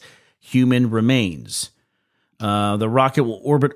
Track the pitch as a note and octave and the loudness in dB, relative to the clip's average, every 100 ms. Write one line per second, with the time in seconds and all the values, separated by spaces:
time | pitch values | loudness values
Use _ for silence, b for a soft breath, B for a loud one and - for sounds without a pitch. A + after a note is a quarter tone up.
0 | b b b b - B2+ B2+ B2 B2 A2+ | b b b b -2 0 2 2 2 2
1 | A2+ C3 G2 D2 A1+ - - _ _ _ | 2 2 -2 -6 -12 -10 -12 _ _ _
2 | _ _ _ _ G#2 G#2 G#2 G#2 A2 B2+ | _ _ _ _ -4 -2 -2 -2 0 0
3 | C3 D3+ A#2+ G#2 C3 D3 C#3 | 2 0 -2 -4 0 2 0